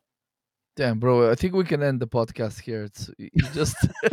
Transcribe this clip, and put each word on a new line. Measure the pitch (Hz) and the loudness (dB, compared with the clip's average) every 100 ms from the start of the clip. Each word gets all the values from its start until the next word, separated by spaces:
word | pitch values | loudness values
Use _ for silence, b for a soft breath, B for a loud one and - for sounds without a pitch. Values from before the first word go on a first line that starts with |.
| _ _ _ _ _ _ _ - | _ _ _ _ _ _ _ -4
Damn, | 127 110 | -2 0
bro, | 123 120 117 | 4 6 6
I | 120 | 4
think | 185 | 2
we | 190 | 0
can | 175 147 | 0 0
end | 143 131 | 0 -2
the | 117 | -2
podcast | 123 113 - 110 - | -2 -2 -4 -6 -6
here. | - 110 | -10 -8
It's, | 104 - 107 - | -10 -12 -16 -14
y-, | 98 | -4
you | 165 127 | -2 0
just, | 151 147 - - 880 - | 0 -2 0 -2 2 -2